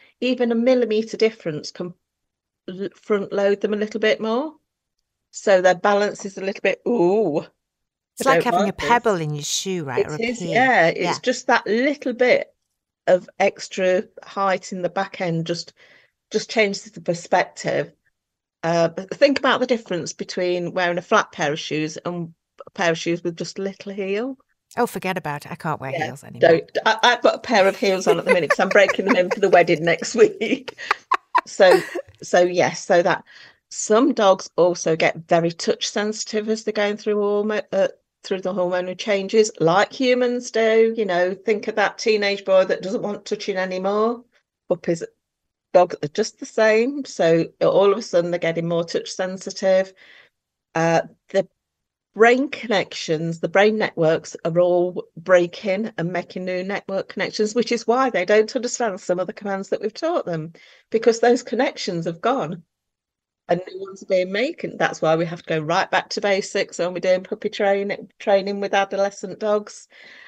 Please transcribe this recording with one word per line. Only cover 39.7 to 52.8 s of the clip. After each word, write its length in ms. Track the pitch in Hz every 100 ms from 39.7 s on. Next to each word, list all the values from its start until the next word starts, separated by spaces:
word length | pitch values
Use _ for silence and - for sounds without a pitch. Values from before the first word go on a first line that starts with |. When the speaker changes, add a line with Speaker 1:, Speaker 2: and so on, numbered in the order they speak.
| 180 208
Speaker 1:
humans 560 | - 262 247 247 247 247
do. 460 | 220 220 226 226 226
You 80 | 202
know, 300 | 175 180 190
think 320 | - 214 220
of 80 | 220
that 240 | 196 -
teenage 460 | 240 214 202 202 -
boy 200 | 190 185
that 160 | 180
doesn't 220 | 180 220
want 220 | 185 202 -
touching 300 | 208 - 185
anymore. 640 | 185 185 190 208 220 240 - _ _ _ -
Puppies, 340 | 175 - 170 - _ _ _ _ _ _
dogs 240 | 185 180 -
are 60 | 147
just 320 | - 220 -
the 80 | 277
same. 580 | - 220 214 240 285 262
So 400 | - 170 165 - -
all 300 | 160 156 202
of 60 | 202
a 20 |
sudden 300 | 214 180 175
they're 80 | 175
getting 280 | 175 165 165
more 160 | 170
touch 280 | 170 - -
sensitive. 800 | - 185 185 196 190 190 190 190 - - - _ _ _ _ _
Uh, 280 | 165 165 165 - - _
the 180 | 190 185 _ _ _ _ _ _ -
brain 320 | 226 247 277
connections, 920 | - 226 202